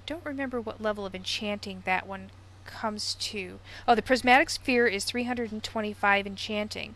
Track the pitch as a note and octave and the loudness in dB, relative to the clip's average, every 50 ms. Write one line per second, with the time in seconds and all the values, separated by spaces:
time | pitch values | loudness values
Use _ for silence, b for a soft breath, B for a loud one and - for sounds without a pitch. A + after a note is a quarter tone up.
0 | - - D4 F4 E4+ D4+ C#4 C4+ C#4 C4 B3+ A#3+ A3 A3 - - A3 G#3+ G#3 G#3 | -8 -8 -8 -8 -8 -8 -6 -4 -4 -4 -4 -4 -4 -6 -8 -4 -2 -2 -2 -2
1 | G3+ F#3+ F#3+ F#3 F#3 - - - A3 G#3 G#3 G3+ - G3+ F#3+ F#3 F#3 F#3+ F#3 - | -4 -6 -8 -8 -6 -6 -4 -4 -2 -4 -4 -4 -6 -10 -10 -6 -2 0 0 0
2 | - F#3+ G3 F#3+ F#3+ G3 - - - - - - - - - - - A3 G#3+ G#3 | -2 -4 -10 -12 -12 -14 -16 -20 -20 -20 -20 -20 -18 -16 -10 -4 -4 -4 -2 -2
3 | - - - - - - - G#3 F#3 F3+ F#3+ G3 B B B B B - A#3+ A3 | -4 -6 -4 -4 -6 -6 -6 -6 -8 -8 -10 -14 B B B B B 4 6 6
4 | - - C4 A#3 - B3+ B3 C#4 E4 - - - - - B3+ A#3+ A#3+ A3+ F#3 G3 | 6 4 2 4 8 8 8 8 8 4 0 -4 0 2 4 6 6 4 4 0
5 | - - - A#3+ B3 A#3+ B3 A#3+ A#3+ G#3 G#3+ G#3+ - - - A3 G#3+ G#3+ G#3 - | -4 -4 -2 -2 -2 -2 -2 -4 -4 -6 -6 -8 -8 -6 -6 -4 -4 -4 -4 2
6 | - G3+ G3+ G3+ G3 G3+ G3 - - - G#3+ G#3 G#3+ G#3+ - - - G#3+ A3 | 4 4 4 4 2 -2 -6 -8 -6 -4 -4 -4 -4 -4 -6 -8 -8 -10 -8